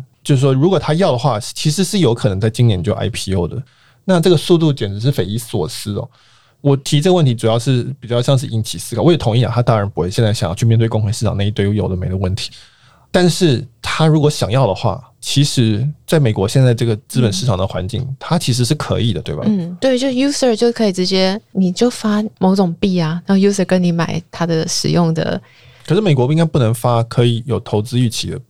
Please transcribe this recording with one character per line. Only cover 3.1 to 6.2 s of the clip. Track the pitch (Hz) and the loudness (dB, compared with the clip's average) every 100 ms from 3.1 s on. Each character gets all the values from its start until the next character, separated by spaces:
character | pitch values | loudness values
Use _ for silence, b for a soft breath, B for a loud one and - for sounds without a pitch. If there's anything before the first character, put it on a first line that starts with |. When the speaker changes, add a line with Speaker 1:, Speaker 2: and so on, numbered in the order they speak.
| - - | -6 -4
Speaker 1:
O | 92 85 | -2 -2
的。 | - - b b b - | -6 -12 b b b 0
那 | 180 | 2
这 | 180 | 4
个 | 165 | 2
速 | - 170 | 4 2
度 | 156 | 2
简 | 139 101 | 0 -4
直 | 101 | -4
是 | 117 | -2
匪 | 139 92 | -2 -2
夷 | 107 | -4
所 | 117 110 78 | -6 -6 -6
思 | - - | -6 -8
哦。 | 101 - b | -8 -8 b